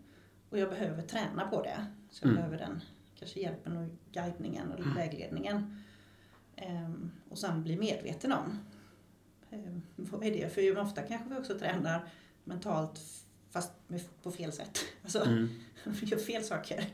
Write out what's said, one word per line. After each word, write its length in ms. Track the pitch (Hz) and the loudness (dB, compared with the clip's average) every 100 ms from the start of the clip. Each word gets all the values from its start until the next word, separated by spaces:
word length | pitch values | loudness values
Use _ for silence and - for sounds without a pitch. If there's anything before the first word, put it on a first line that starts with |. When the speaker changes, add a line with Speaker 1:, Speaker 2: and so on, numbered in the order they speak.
| - - - - - | -18 -20 -20 -20 -4
Speaker 1:
Och 100 | 208 | 2
jag 100 | 190 | 2
behöver 320 | - 180 160 | 2 0 -2
träna 460 | 165 226 170 - - | -2 0 0 0 0
på 140 | 180 | 0
det. 220 | - - 214 - - | 0 -2 -6 -8 -16
Så 160 | - 135 | 4 8
jag 60 | |
Speaker 2:
Mm. 40 | 110 | 8
Speaker 1:
behöver 160 | 160 156 | 6 0
den 240 | - - - - - - | -2 -4 -8 -16 -20 -14
kanske 200 | 175 - | -10 -4
hjälpen 380 | - 165 165 170 | -4 -2 -4 -2
och 100 | 165 165 - | -4 -8 -8
guidningen 580 | 180 175 170 - - 175 | -4 -4 -4 -4 -4 -4
och 80 | 180 | -2
Speaker 2:
Mm. 160 | 151 170 | 0 0
Speaker 1:
vägledningen. 880 | 160 156 - 160 202 208 - - - - - - - - - - | 0 -2 -4 -2 0 0 0 -6 -14 -20 -20 -20 -20 -20 -20 -10
Ehm, 560 | 190 170 165 165 170 - - | -4 -4 -4 -4 -6 -8 -12
och 80 | - | -4
sen 260 | 190 165 | 0 0
bli 140 | 160 170 | 2 2
medveten 540 | 214 - - - 262 | 2 2 -2 -2 2
om, 260 | - - 214 - - - - - - - - - | 2 2 -4 -8 -16 -20 -20 -20 -20 -20 -20 -12
ehm, 300 | 214 185 175 - - | -10 -6 -8 -8 -8
vad 280 | - 208 | -6 0
är 80 | 220 | 2
det? 220 | - - | 2 2
För 260 | - 190 196 | 6 6 6
ofta 220 | 202 - | 2 0
kanske 280 | 208 233 240 | -4 -4 -2
vi 60 | 262 | -4
också 200 | - 196 | -2 -2
tränar 480 | 170 175 151 170 - - - - | 0 2 2 2 0 -12 -20 -14
mentalt 560 | - 180 208 160 156 - - - - - - | -8 -4 2 2 2 -4 -14 -16 -18 -20 -6
fast 200 | 180 175 - - | -4 -4 -8 -6
med, 140 | 175 - - | -6 -6 -8
på 80 | 180 | -8
fel 200 | 175 160 | -4 -6
sätt. 280 | - - - - | -6 -4 -4 -4
<laughs> 140 | - | -8
Alltså, 160 | - - 123 | 0 4 6
Speaker 2:
Mm. 240 | 113 117 - - - 214 | 6 6 0 -12 -10 -6
Speaker 1:
vi 200 | 208 214 | -2 0
gör 120 | 214 | 0
fel 260 | - 226 | 2 -2
saker 420 | 214 160 - - - | 0 -2 -2 -2 -2